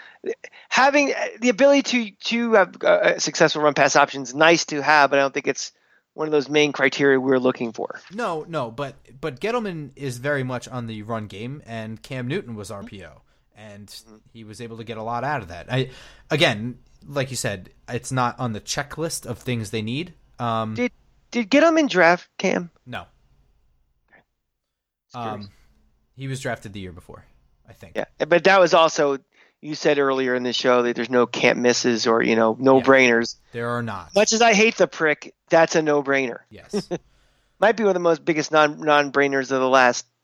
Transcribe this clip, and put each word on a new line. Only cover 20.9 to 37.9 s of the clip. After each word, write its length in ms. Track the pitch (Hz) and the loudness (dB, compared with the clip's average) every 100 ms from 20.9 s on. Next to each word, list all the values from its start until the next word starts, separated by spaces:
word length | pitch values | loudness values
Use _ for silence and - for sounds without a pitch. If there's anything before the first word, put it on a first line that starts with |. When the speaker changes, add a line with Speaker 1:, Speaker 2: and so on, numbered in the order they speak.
| _ _ _ _ | _ _ _ _
Speaker 1:
did 180 | 240 208 | -6 2
Gettleman 400 | 277 330 320 277 | 4 6 4 2
draft 400 | 180 165 175 - - | 4 4 4 -2 -6
Cam? 320 | 185 190 175 _ 127 | -2 -2 -4 _ -14
Speaker 2:
No. 200 | 104 85 _ _ _ _ _ _ _ _ _ _ | -14 -14 _ _ _ _ _ _ _ _ _ _
Speaker 1:
Just 1000 | _ _ _ _ _ _ _ _ _ _ | _ _ _ _ _ _ _ _ _ _
curious. 320 | 123 113 104 101 | -10 -10 -10 -14
Speaker 2:
Um, 40 | _ _ _ _ _ _ - | _ _ _ _ _ _ -14
he 120 | 135 | -10
was 120 | 135 | -8
drafted 340 | 127 113 110 | -6 -8 -10
the 60 | 98 | -14
year 120 | 92 | -14
before, 340 | 87 - - _ _ _ _ _ | -16 -20 -20 _ _ _ _ _
I 60 | |
think. 220 | - 90 107 | -20 -12 -8
Speaker 1:
Yeah, 100 | 107 - 151 | -8 -6 0
but 160 | 170 | 2
that 160 | 190 196 | 6 6
was 160 | 175 170 | 6 6
also, 420 | 160 - 143 135 _ _ _ _ | 4 2 0 -2 _ _ _ _
you 120 | 151 | -12
said 240 | 151 160 143 | -4 0 2
earlier 380 | 139 131 131 127 | 2 0 -2 -2
in 80 | |
the 100 | 123 | -2
show 300 | 117 131 123 | -2 2 2
that 120 | 120 120 | 2 -2
there's 140 | 117 | 0
no 160 | 123 120 | 2 2
can't 320 | - - 117 | 2 2 2
misses 480 | 123 120 127 113 117 | 2 2 0 0 2
or, 160 | 113 | 2
you 140 | 123 113 | 2 2
know, 200 | 113 117 | 2 2
no 180 | 131 135 | 4 4
Speaker 2:
Yeah. 60 | |
Speaker 1:
brainers. 520 | 123 135 127 117 117 - _ | 6 6 6 4 0 -8 _
Speaker 2:
There 180 | 120 120 | -8 -6
are 120 | 120 | -6
not. 320 | 113 98 82 | -6 -10 -4
Speaker 1:
Much 180 | 196 214 | 0 2
as 80 | 220 | 4
I 100 | 233 | 4
hate 220 | 202 220 - | 4 2 2
the 100 | 175 | -2
prick, 460 | - 160 147 - _ - | 0 -2 -2 -8 _ 2
that's 260 | 165 165 170 | 4 4 2
a 60 | |
no 220 | 151 147 | 2 0
brainer. 380 | 139 139 127 - _ | 0 -2 -2 -8 _
Speaker 2:
Yes. 360 | 95 - 208 - 175 _ _ | -20 -8 -8 -6 -12 _ _
Speaker 1:
<laughs> 360 | _ _ _ - | _ _ _ 0
Might 160 | 202 226 | 0 2
be 80 | |
one 60 | |
of 40 | 208 | 0